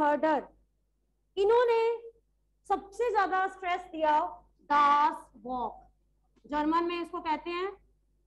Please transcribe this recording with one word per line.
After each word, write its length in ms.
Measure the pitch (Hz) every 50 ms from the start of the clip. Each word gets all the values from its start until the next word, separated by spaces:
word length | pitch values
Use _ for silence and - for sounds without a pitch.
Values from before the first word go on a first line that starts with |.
हर्डर। 420 | 311 294 294 277 311 311 302 254 - - _ _ _ _ _ _ _ _ _ _ _ _ _ _ _ _ -
इन्होंने 600 | 370 403 403 466 480 494 466 453 453 453 466 466 453 466 - - _ _ _ _ _ _ _ _ _ _ -
सबसे 420 | 392 381 - - - - 480 494
ज्यादा 360 | 415 427 381 - 370 370 381
stress 340 | 392 381 - 370 349 349 370 359 -
दिया 280 | - 311 311 302 302 302 339 - - - - _ _ _ _ -
दास 460 | 285 285 294 285 285 285 294 320 311 - - - - 220 202
वॉक, 420 | 247 254 247 233 214 - - - _ _ _ _ _ _ _ _ _ _ _ -
जर्मन 380 | - 285 302 302 311 320 330 339
में 180 | 349 349 349
इसको 180 | 339 330 359 349
कहते 300 | 349 330 302 302 - 339
हैं 220 | 339 349 370 403 381 - _ _ _ _ _ _ _ _ _